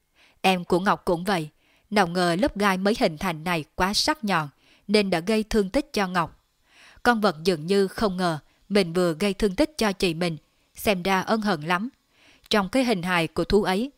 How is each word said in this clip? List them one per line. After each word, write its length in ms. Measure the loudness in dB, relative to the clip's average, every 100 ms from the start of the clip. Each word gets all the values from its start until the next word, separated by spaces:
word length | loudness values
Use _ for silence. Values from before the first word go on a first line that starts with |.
| _ _ _ _ 0
Em 180 | 0
của 160 | 0 0
Ngọc 240 | 0 -2
cũng 200 | 0 -2
vậy, 240 | 0 -4 -4 -12 _ _ _
nào 120 | 0 2
ngờ 300 | 2 0 2
lớp 180 | 0 0
gai 200 | 0 2
mới 160 | 0 2
hình 180 | 0 0
thành 260 | -6 -6
này 200 | -4 -4 -4
quá 200 | -2 -2
sắc 300 | 0 0 -2
nhọn, 240 | 0 -2 -2 -10 _ _ 0
nên 220 | 0 2
đã 100 | 0
gây 220 | 0 -2
thương 280 | 0 0 0
tích 220 | -2 -2
cho 160 | -4 -2
Ngọc. 360 | -2 -4 -8 _ _ _ _ -20 -2
Con 180 | 0 2
vật 160 | 2 0
dường 220 | 0 -2 0
như 220 | 0 0
không 280 | 0 -2 0
ngờ 220 | -2 -4 -8 _ -2
mình 240 | 0 2
vừa 220 | 2 0
gây 200 | 0 -2
thương 200 | 0 -2
tích 240 | 0 -2 0
cho 140 | -2
chị 220 | 0 -2
mình, 220 | 0 -4 -4 -12 _ _
xem 280 | -4 -2 0
ra 180 | 0 0
ân 200 | 0 0
hận 200 | 0 -2
lắm. 280 | -2 -2 -4 -12 _ _ _ _ _
Trong 180 | 0 2
cái 160 | 0
hình 180 | 0 0
hài 240 | 0 0 0
của 180 | -2
thú 180 | 2 2
ấy, 280 | 2 0 -2